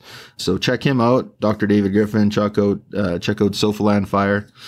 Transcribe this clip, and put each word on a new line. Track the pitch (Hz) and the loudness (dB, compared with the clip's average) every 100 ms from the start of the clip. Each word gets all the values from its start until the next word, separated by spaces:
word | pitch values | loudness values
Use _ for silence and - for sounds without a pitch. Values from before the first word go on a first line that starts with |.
| - - - - | -20 -20 -20 -8
So | - 95 | -4 -2
check | - 123 | -2 -2
him | 143 131 | 0 2
out, | 120 131 - _ | 2 2 -2 _
Doctor | 107 104 104 | -4 -2 2
David | 104 98 | 2 2
Griffin. | 104 107 110 104 | 0 0 2 2
Check | 104 104 104 | 2 0 0
out, | 101 98 - 98 | 0 -2 -6 -6
uh, | 95 87 | -4 -4
check | - 104 | -4 0
out | 101 | 0
Sofaland | - 107 104 104 104 98 | 2 -2 0 0 0 0
Fire | 98 98 101 104 _ | 0 0 -2 -4 _